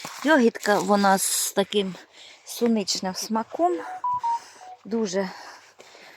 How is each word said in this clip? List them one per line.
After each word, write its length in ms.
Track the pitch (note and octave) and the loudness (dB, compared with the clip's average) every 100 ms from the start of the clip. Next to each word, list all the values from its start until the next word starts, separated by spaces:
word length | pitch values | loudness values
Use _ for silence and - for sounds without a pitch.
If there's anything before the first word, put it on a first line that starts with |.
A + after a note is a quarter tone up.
| - - | -14 -4
Ягідка, 560 | C#4 D#4 A3+ - - G3+ | 4 6 4 2 0 2
вона 380 | F#3 G3+ G3+ F#3+ | 4 4 6 4
з 360 | - - - - | 2 -2 -2 -2
таким 400 | G3 G#3 F#3+ E3+ - - - - - | 0 0 -2 -6 -14 -20 -20 -20 -14
суничним 720 | - A#3 A3 G3 - F#3+ F#3 | -2 0 0 0 -4 -4 -6
смаком, 600 | - A3 A3+ - F4 E4+ - - - - - A#5 - - - - G3+ | -4 -4 -4 0 0 0 -6 -6 -4 -2 -2 -4 -6 -20 -20 -20 -8
дуже 440 | A3+ G#3+ F#3 F#3 - - - - - - - - | -4 -2 -2 -4 -8 -18 -20 -20 -20 -20 -20 -20